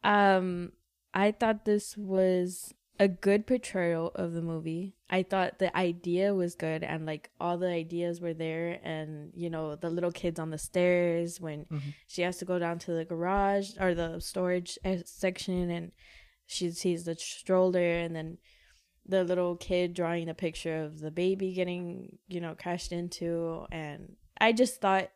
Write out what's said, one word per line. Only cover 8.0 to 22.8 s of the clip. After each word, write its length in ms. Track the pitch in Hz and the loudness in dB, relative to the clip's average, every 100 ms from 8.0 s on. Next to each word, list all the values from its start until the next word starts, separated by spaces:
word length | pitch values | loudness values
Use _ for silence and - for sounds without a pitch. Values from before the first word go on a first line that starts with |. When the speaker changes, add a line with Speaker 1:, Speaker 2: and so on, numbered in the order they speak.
| 175 170 | -2 -2
Speaker 1:
were 120 | 175 | -4
there, 460 | 160 160 160 170 170 | -4 -4 -2 -4 -4
and, 480 | 160 160 156 151 151 - | -6 -6 -6 -10 -12 -8
you 140 | 170 | -6
know, 260 | 165 156 151 | -4 -4 -4
the 140 | 170 | -4
little 220 | 170 175 | 0 -2
kids 280 | 175 180 165 | -2 -4 -2
on 120 | 160 | -6
the 60 | 156 | -6
stairs 840 | - 185 180 175 175 170 170 170 | -2 2 6 6 4 2 -2 -6
when 240 | 165 151 - | -8 -8 -6
Speaker 2:
Mm-hmm. 240 | 151 143 143 _ | -6 -6 -10 _
Speaker 1:
she 140 | - | -2
has 160 | 175 180 | -2 -2
to 80 | 180 | -2
go 120 | 180 | 0
down 200 | 170 170 | 0 -2
to 140 | - | -2
the 100 | 165 | -4
garage 680 | 165 165 175 196 196 202 196 226 | -2 -2 0 2 4 2 0 0
or 140 | 190 | 0
the 260 | 170 165 165 | 2 -2 -4
storage, 580 | - 190 180 180 175 - 190 | -6 -2 0 0 -2 -6 -2
uh, 120 | 185 | -2
section, 680 | - - 190 185 - 180 175 | -4 -2 -2 -2 -4 -2 0
and 220 | 170 170 _ - - - _ _ | -4 -6 _ -20 -20 -20 _ _
she 260 | - 175 | -4 -4
sees 320 | 170 185 165 | 0 0 0
the 120 | 170 165 | -2 -6
stroller, 840 | - - - 185 185 180 175 170 | -8 -10 2 4 6 4 2 2
and 160 | 170 160 | -2 -4
then 220 | 160 170 _ _ _ _ _ _ - | -8 -12 _ _ _ _ _ _ 0
the 160 | 190 | 2
little 320 | 180 180 180 170 | 4 2 2 -2
kid 360 | - 180 180 | 0 2 2
drawing 340 | 175 170 170 165 | 0 -2 -2 -4
the 60 | |
picture 480 | 160 175 160 170 160 | -4 -4 -4 -4 -4
of 180 | 151 156 | -4 -8
the 120 | 156 | -8
baby 420 | 160 185 190 190 | 0 0 2 -2
getting, 640 | 185 180 175 175 180 - - _ | -2 -2 -2 -6 -10 -14 -18 _
you 120 | 180 | -8
know, 160 | 170 165 | -6 -8
crashed 360 | 175 175 | -6 -6